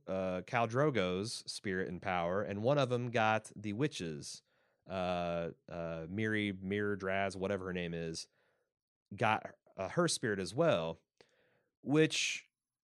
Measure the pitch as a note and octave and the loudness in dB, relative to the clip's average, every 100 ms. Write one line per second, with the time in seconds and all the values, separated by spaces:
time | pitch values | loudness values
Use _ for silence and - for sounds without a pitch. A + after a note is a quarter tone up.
0 | - F#2+ F#2 F2+ F2+ A#2+ A2+ B2 D3+ A#2 | -6 -2 -2 -2 -2 0 2 2 2 4
1 | F#2 F2+ A2 - - - G#2 F#2 F#2 F2 | 2 2 -2 -6 -10 -6 -2 -2 -2 -4
2 | G2 F2+ E2+ F#2+ F2 G2+ A2+ D3 B2+ B2 | -2 0 2 0 -2 0 2 2 2 0
3 | B2 A#2 A2 A2 - - G#2 G#2 D3 - | 0 2 4 2 0 -8 -4 -2 -2 -2
4 | E2+ D2 - - - _ _ _ - F#2+ | -6 -6 -10 -14 -18 _ _ _ -8 -4
5 | F2+ F2+ F2 E2+ E2+ - - F2 E2 E2 | -2 0 -2 -2 -4 -8 -10 -8 -6 -6
6 | E2 G2 A2 G#2+ G#2 F#2+ F#2+ G#2 G#2 G2+ | -6 -2 0 2 0 -2 -2 0 0 0
7 | F#2+ G2 G2 F#2+ F#2+ G2+ F#2 F2+ F2 E2+ | 0 0 0 0 -2 -2 -2 -4 -2 -4
8 | E2 E2 - _ _ _ _ _ _ _ | -4 -6 -10 _ _ _ _ _ _ _
9 | - G2 A2+ G#2+ - - _ - F#2 E3 | -14 0 2 2 -2 -14 _ -8 -2 2
10 | E3+ - A#2+ G2 F2 A#2 E3+ F#2+ D#2+ E2 | 2 2 0 0 0 2 4 4 0 -6
11 | _ _ _ _ _ _ _ _ - D3+ | _ _ _ _ _ _ _ _ 2 4
12 | D#3 - - - - _ _ _ | 4 4 -2 -4 -8 _ _ _